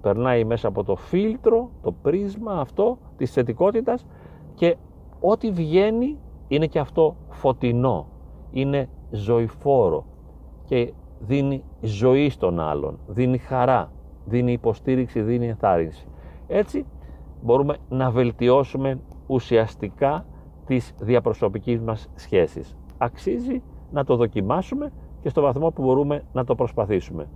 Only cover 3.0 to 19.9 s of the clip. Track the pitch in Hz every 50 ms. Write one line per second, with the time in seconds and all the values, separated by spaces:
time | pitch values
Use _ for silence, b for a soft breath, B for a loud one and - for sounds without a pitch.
3 | - - - - 139 123 - 139 123 117 - - 175 202 208 226 247 - 240 247
4 | - B B B B B B B B B - - 175 170 170 - - - - -
5 | - - - - - 180 220 226 - 226 196 170 160 151 160 185 202 214 220 233
6 | 247 277 302 - - - - - - - 135 151 160 151 - 160 143 - - 170
7 | 160 151 - - - - - - - 135 127 - - 123 117 120 127 131 110 78
8 | 71 - - - - - - - - - - 131 135 139 139 139 131 - - -
9 | - - - 107 98 107 120 117 117 110 - - - 143 139 127 107 87 78 71
10 | - - - - - - - - - - - - - - 135 123 120 123 - -
11 | - - - - - 104 135 143 139 139 139 135 - - - - - 110 104 101
12 | 117 127 131 139 147 143 127 - - 90 87 85 80 76 76 73 69 71 73 -
13 | - - 101 110 127 127 127 120 - - 135 127 123 131 131 113 82 - - -
14 | - - - - - - 110 123 123 123 123 117 - 117 107 - - 131 131 127
15 | 127 113 - 117 107 110 120 120 120 117 110 - - 101 92 85 82 80 80 -
16 | - B B B B B B B B B - 196 208 - - 285 277 - - B
17 | B B B B B B B - - 117 120 135 143 147 147 - - - 127 131
18 | 131 127 113 127 123 120 113 - 120 123 127 139 139 - - 135 135 139 131 -
19 | - - - - - - 135 127 - - 120 113 110 110 - - 107 98